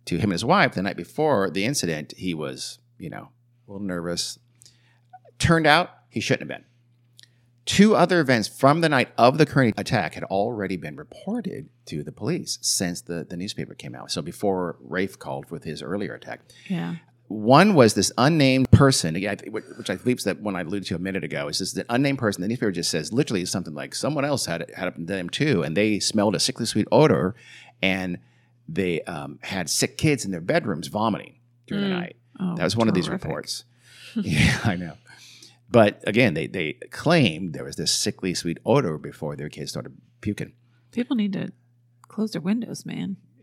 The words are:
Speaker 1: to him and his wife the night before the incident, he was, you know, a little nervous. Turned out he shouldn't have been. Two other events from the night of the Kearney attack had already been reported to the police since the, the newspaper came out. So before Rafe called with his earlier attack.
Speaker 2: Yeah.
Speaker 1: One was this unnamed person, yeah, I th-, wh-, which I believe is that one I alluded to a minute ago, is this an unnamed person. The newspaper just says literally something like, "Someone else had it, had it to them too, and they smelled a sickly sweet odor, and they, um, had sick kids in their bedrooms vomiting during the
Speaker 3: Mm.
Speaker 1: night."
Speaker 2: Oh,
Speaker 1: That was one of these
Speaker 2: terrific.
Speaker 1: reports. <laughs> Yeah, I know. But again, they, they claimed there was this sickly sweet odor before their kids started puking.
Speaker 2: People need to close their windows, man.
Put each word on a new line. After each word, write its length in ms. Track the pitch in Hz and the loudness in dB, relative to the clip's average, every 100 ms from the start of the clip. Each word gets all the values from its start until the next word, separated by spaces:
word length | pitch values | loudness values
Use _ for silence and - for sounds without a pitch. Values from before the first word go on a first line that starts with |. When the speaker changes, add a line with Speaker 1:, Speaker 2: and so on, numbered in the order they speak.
| - | -6
Speaker 1:
to 100 | 82 | -2
him 80 | |
and 80 | 104 | 0
his 120 | 87 | 0
wife 300 | 113 196 139 | 2 4 2
the 80 | - | 0
night 140 | 95 - | -4 -6
before 500 | 87 - 156 120 95 | -8 -2 0 2 0
the 160 | 82 | 0
incident, 480 | 107 139 87 78 73 - | -2 0 -2 -4 -8 -8
he 160 | 92 | -6
was, 460 | 80 71 65 - - _ - | -4 -6 -8 -12 -14 _ -16
you 100 | 80 | -14
know, 220 | 52 - _ _ _ - | -14 -16 _ _ _ -18
a 60 | |
little 140 | 98 101 | -10 -6
nervous. 520 | 87 85 85 - - _ _ - _ _ _ _ - - - | -6 -4 -6 -6 -10 _ _ -20 _ _ _ _ -20 -18 -2
Turned 280 | - 165 151 | 2 4 6
out 240 | 156 180 - _ | 4 4 -6 _
he 120 | - | -6
shouldn't 280 | - 131 - | -2 -2 -2
have 100 | - | -12
been. 60 | - _ _ _ _ _ - _ _ _ | -14 _ _ _ _ _ -20 _ _ _
Two 300 | - - 208 | 0 6 6
other 260 | 151 170 180 | 8 4 4
events 280 | 135 120 101 | 4 2 0
from 320 | - 135 156 | 2 4 4
the 80 | 160 | 4
night 200 | 139 117 - | 2 0 6
of 220 | 117 143 | 6 6
the 80 | 151 | 4
Kearney 260 | 143 123 104 | 4 2 2
attack 380 | 90 117 78 | -2 -2 -2
had 100 | - | -6
already 520 | - 95 110 113 95 92 | -4 -2 0 -2 -4 -4
been 200 | 78 73 | -8 -12
reported 720 | - - - 240 196 - - _ - | -16 -14 -8 -8 -6 -10 -12 _ -10
to 160 | 78 | -8
the 80 | 71 | -8
police 480 | - 107 175 - - | -6 -4 -4 -6 -6
since 400 | - - 87 87 | -4 -2 -2 -4
the, 220 | - 85 - | -8 -8 -8
the 80 | 87 | -10
newspaper 380 | 98 - 73 | -8 -8 -10
came 200 | - 69 | -12 -14
out. 160 | 60 - | -14 -8
So 100 | - | -8
before 560 | 78 - 104 92 87 78 | -8 -4 0 0 -2 -8
Rafe 360 | 65 90 95 - | -6 -4 -4 -6
called 320 | - 69 - | -10 -10 -10
with 120 | 78 | -12
his 180 | 80 76 | -10 -10
earlier 340 | - 98 90 | -6 -6 -6
attack. 260 | 58 - - _ - - | -10 -14 -16 _ -18 -8
Speaker 2:
Yeah. 280 | 180 170 170 - _ - | -6 -6 -10 -14 _ -12
Speaker 1:
One 460 | 107 107 139 202 | -2 8 8 8
was 200 | 170 113 | 8 6
this 160 | 104 92 - | 6 0 2
unnamed 520 | 131 165 135 131 127 | 4 4 4 4 8
person, 420 | - 139 131 82 | 8 8 4 0
yeah, 180 | 82 98 | -2 -4
I 20 | 98 | -6
th-, 160 | - | -8
wh-, 260 | 110 - - | -10 -10 -10
which 100 | 113 | -8
I 40 | 92 | -4
believe 220 | 120 123 | -2 -2
is 60 | |
that 160 | 101 90 | -2 -4
one 140 | 104 92 | -4 -6
I 60 | |
alluded 240 | 82 101 90 | -4 -6 -6
to 80 | 85 | -6
a 20 | |
minute 260 | 92 95 | -4 -6
ago, 240 | 80 76 73 | -4 -6 -6
is 120 | 76 | -6
this 140 | 92 95 | -6 -6
an 100 | - | -2
unnamed 300 | 120 143 135 | 0 0 0
person. 240 | 113 98 | -2 -2
The 60 | 95 | -4
newspaper 240 | 120 110 | -2 -2
just 180 | 87 82 | -2 -2
says 220 | 82 78 | -4 -2
literally 340 | 113 151 107 90 | -2 0 -2 -2
something 260 | 101 87 | -6 -6
like, 200 | 73 69 | -10 -10
"Someone 300 | - - 151 139 | -6 -4 -4 -2
else 180 | 131 | -4
had 160 | - 82 | -4 -6
it, 120 | - | -8
had 140 | - 90 | -8 -8
it 80 | - | -6
to 80 | |
them 260 | 85 98 87 | -6 -6 -6
too, 320 | - 147 104 | -2 0 0
and 120 | 73 | 0
they 240 | 80 107 101 | 0 2 0
smelled 360 | - 107 101 | 0 2 2
a 60 | 85 | 2
sickly 260 | - - 113 | 0 -2 -2
sweet 200 | 107 98 | -2 4
odor, 420 | 117 151 85 90 - - - - _ | 6 6 6 0 -4 -12 -20 -20 _
and 380 | 95 95 92 87 _ _ _ _ - | 0 0 -2 -6 _ _ _ _ -8
they, 320 | 82 92 80 | -2 0 -2
um, 360 | - 80 71 71 | -4 -10 -12 -12
had 280 | - 98 85 | -8 -6 -4
sick 260 | - 123 - | -2 -2 0
kids 300 | 160 143 98 | 0 0 -2
in 40 | |
their 120 | 87 | -4
bedrooms 460 | 87 160 131 78 78 | -2 0 0 -4 -4
vomiting 480 | 104 110 82 - - _ _ - | -2 0 -2 -6 -20 _ _ -8
during 180 | 202 | -4
the 60 | 196 | -2
Speaker 3:
Mm. 80 | 175 | -4
Speaker 1:
night." 160 | 180 - _ - | -6 -14 _ -8
Speaker 2:
Oh, 180 | 185 170 | -6 -2
Speaker 1:
That 80 | |
was 120 | 87 110 | 0 2
one 120 | 113 | 2
of 60 | |
these 120 | 92 80 | 2 0
Speaker 2:
terrific. 180 | - | -4
Speaker 1:
reports. 400 | - 76 - - - _ _ | -6 -8 -8 -12 -14 _ _
<laughs> 260 | - - 233 | -20 -12 -8
Yeah, 420 | 185 - - - | -2 2 4 2
I 120 | 113 90 | 0 -2
know. 180 | 85 73 - - - - - _ _ | -4 -12 -20 -20 -20 -20 -20 _ _
But 320 | 120 104 - - | 6 6 4 0
again, 280 | 104 123 | 4 4
they, 140 | 78 73 | 2 -4
they 260 | 95 78 - - | -4 -6 -6 -14
claimed 640 | - 147 170 123 78 92 | -4 2 4 4 0 -6
there 100 | - | -8
was 120 | - - | -10 -6
this 140 | 78 | -2
sickly 400 | - 104 - 92 | -2 -2 -4 -4
sweet 240 | 82 85 82 101 | -4 -6 -4 2
odor 320 | 135 113 76 | 2 2 -4
before 380 | - - 76 73 | -10 -10 -10 -8
their 120 | 73 | -10
kids 220 | 76 69 | -10 -10
started 260 | 78 - 67 _ _ | -10 -12 -16 _ _
puking. 320 | 104 101 - - _ _ _ | -8 -6 -10 -16 _ _ _
Speaker 2:
People 260 | - 247 247 | -6 -4 -2
need 160 | 208 | -2
to 200 | 185 - - _ _ _ _ - | -4 -8 -12 _ _ _ _ -14
close 240 | - 214 | -6 -6
their 100 | 180 | -4
windows, 420 | 160 226 226 - | -2 -2 -4 -10
man. 320 | - - 180 196 _ _ | -10 -8 -8 -8 _ _